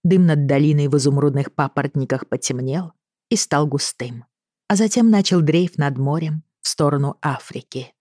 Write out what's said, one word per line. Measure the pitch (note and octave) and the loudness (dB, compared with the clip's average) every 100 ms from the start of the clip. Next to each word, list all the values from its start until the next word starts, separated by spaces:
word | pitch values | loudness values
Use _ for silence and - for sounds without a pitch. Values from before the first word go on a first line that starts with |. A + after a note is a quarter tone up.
Дым | E3+ F#3+ | 4 4
над | F3 D3+ | 4 2
долиной | C#3 C#3 D3+ D3 C#3+ | 2 2 2 2 2
в | C#3+ | 2
изумрудных | C#3 C#3 C#3+ C#3+ C#3 | 2 2 0 0 -4
папоротниках | - C#3 - C#3+ C#3+ C3 C3 - | -4 -4 -4 -4 -4 -4 -4 -4
потемнел | B2+ - B2+ C3 D3+ E3+ _ _ _ _ | -8 -6 -6 -4 -6 -8 _ _ _ _
и | |
стал | A3 - D3 D3+ | -4 0 0 0
густым, | C#3 - - B2 A#2+ - _ _ _ _ | -2 -6 -8 -12 -12 -18 _ _ _ _
а | |
затем | G3+ A3 B3 A3+ | 0 2 4 4
начал | G#3 G3 F3+ | 4 4 2
дрейф | D3+ E3 F3+ - | 2 2 0 -2
над | C#3+ C3 | -4 -2
морем | C#3 D#3 D#3+ D#3 _ _ | -2 -2 -4 -8 _ _
в | - | -10
сторону | - D3 C#3 C#3 - | -2 0 0 -4 -4
Африки | D3+ B2 - B2 - C3 B2+ _ | -6 -6 -10 -16 -12 -14 -14 _